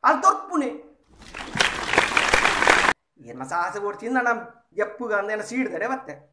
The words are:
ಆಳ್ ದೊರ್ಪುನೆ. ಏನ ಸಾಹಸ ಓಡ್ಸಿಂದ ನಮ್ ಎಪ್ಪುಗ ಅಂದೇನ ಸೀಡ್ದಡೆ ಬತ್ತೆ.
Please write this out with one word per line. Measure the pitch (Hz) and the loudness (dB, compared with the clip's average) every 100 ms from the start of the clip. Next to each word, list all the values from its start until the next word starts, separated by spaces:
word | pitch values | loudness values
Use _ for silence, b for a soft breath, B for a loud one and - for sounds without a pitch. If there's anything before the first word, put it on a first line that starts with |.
ಆಳ್ | 254 302 | 4 4
ದೊರ್ಪುನೆ. | 381 403 - 339 262 - - _ _ - - - - - - - - - - - - - - - - - - - _ _ 117 | 4 2 -2 -2 -2 -6 -16 _ _ -20 -18 -14 -10 0 0 0 0 0 2 2 2 4 2 2 4 6 4 0 _ _ -16
ಏನ | 127 | -12
ಸಾಹಸ | 135 175 180 202 | -6 -4 -4 -4
ಓಡ್ಸಿಂದ | 202 202 226 262 | -6 -6 -2 0
ನಮ್ | 247 226 - - _ 185 | 2 0 -4 -18 _ -4
ಎಪ್ಪುಗ | - - 240 | -4 -4 -2
ಅಂದೇನ | 208 202 214 | -2 0 -4
ಸೀಡ್ದಡೆ | 214 240 262 - 220 | -4 -4 -2 -2 -4
ಬತ್ತೆ. | 262 - 196 _ | -4 -8 -16 _